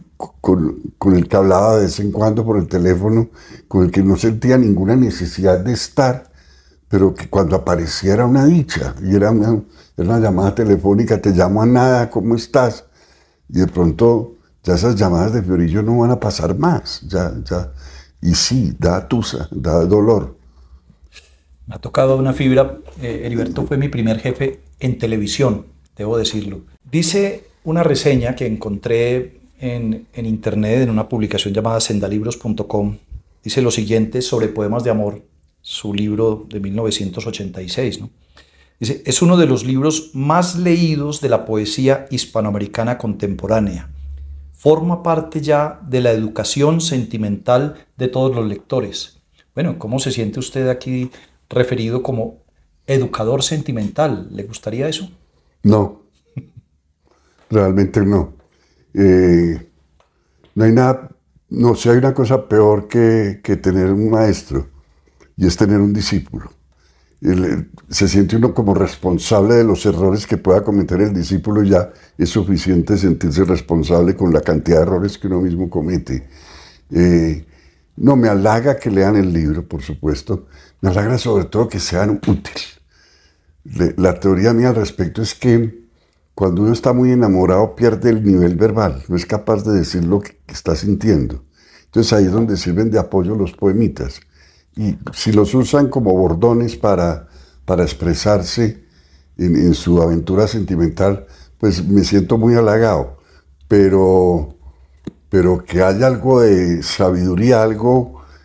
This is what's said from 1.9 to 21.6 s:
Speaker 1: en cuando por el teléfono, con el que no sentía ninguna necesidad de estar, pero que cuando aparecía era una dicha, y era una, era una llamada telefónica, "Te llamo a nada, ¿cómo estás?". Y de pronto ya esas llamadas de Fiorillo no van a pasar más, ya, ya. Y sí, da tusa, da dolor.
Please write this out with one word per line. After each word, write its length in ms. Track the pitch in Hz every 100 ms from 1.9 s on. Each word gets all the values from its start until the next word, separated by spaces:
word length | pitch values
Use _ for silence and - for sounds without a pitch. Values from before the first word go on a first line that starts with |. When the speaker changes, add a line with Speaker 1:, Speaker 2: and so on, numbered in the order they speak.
| 92
Speaker 1:
en 120 | 101
cuando 320 | 104 107 107
por 120 | 110 104
el 120 | 82
teléfono, 640 | 92 90 87 104 113 113 - - - -
con 180 | 98
el 60 | 90
que 120 | 95
no 140 | 95 92
sentía 400 | 113 110 127 127
ninguna 380 | 113 90 98
necesidad 640 | 127 117 90 85 - 95 92
de 140 | 110
estar, 600 | 117 - - 127 131 - _ _ _ _ _ -
pero 240 | 98 95
que 160 | - -
cuando 280 | 101 82 90
aparecía 560 | - 87 82 - 95
era 140 | 104 123
una 200 | 135 143
dicha, 480 | 170 - 82 67 64
y 140 | 95 98
era 160 | 98
una, 280 | 113 110 110 - - _ -
era 120 | 87
una 120 | 113
llamada 340 | 110 92 98
telefónica, 680 | 95 107 92 95 101 101 104
"Te 100 | 104
llamo 320 | 90 90 101
a 40 | 117
nada, 420 | 123 127 123 117
¿cómo 280 | 113 104 117
estás?". 480 | - 135 123 - _ _ _ _ _ _ -
Y 100 | 87
de 80 | 87
pronto 720 | 90 85 - 117 117 - - _ _
ya 120 | 87
esas 200 | 87 113
llamadas 380 | 104 98 87 104
de 100 | 117
Fiorillo 400 | 90 90 82 98
no 160 | 107 120
van 140 | 123
a 80 | 123
pasar 360 | 107 104 85 95
más, 440 | 165 135 - - 80
ya, 260 | 90 85 67
ya. 300 | 62 90 90 - - - - -
Y 120 | 87
sí, 420 | 82 - 127 82 -
da 300 | 80 90 -
tusa, 400 | 123 - 64 80
da 340 | - 78 82 87
dolor. 520 | 104 107 104 69 - _ _ - - _ _ _ - _ _ _ _